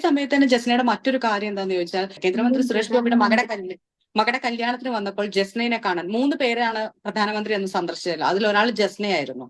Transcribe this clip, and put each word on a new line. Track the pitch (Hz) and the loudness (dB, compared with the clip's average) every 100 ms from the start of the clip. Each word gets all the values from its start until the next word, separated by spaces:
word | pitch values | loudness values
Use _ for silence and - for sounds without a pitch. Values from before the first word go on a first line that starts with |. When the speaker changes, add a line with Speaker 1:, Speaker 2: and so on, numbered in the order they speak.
Speaker 1:
സമയത്ത് | 339 285 277 | 2 2 2
തന്നെ | 285 277 | 4 4
ജസ്നയുടെ | 240 240 240 | 4 2 2
മറ്റൊരു | 247 202 269 254 | 2 0 0 0
കാര്യം | 233 208 208 | 0 -2 -2
എന്താന്ന് | 196 190 | -4 -2
ചോദിച്ചാൽ, | 185 175 190 190 - | -2 -2 -4 -4 -2
കേന്ദ്രമന്ത്രി | 185 208 240 262 | -2 2 2 2
Speaker 2:
ഉം, | 254 | 2
Speaker 1:
സുരേഷ് | 214 220 | 0 2
ഗോപിയുടെ | 240 233 240 | 2 4 4
മകളുടെ | 208 226 | 4 4
Speaker 2:
പ്രധാനമന്ത്രി. | 240 208 185 180 | 0 -4 -8 -12
Speaker 1:
കല്യ-, | _ _ _ 208 | _ _ _ -2
മകളുടെ | 220 262 | 0 0
കല്യാണത്തിന് | 254 233 233 247 254 | -2 -2 -2 -4 -4
വന്നപ്പോൾ | 226 196 196 208 | -4 -4 -4 -4
ജസ്നയെ | 190 196 233 240 233 | -2 -2 -2 -2 0
കാണാൻ | 214 170 175 | -2 -2 -2
മൂന്ന് | 220 277 294 | 0 0 0
പേരാണ് | 254 233 233 220 220 - | 0 0 0 -2 -6 -8
പ്രധാനമന്ത്രി | 202 208 208 214 214 | -6 -2 -2 -2 -2
അന്ന് | 214 190 | -2 -2
സന്ദർശിച്ചത്. | 190 170 165 180 156 | -2 -4 -4 -4 -2
അതിലൊരാൾ | 147 185 214 208 226 | 0 2 2 2 2
ജസ്നയായിരുന്നു. | 208 196 190 208 170 139 127 127 | 2 -2 -2 -2 -2 -2 -8 -14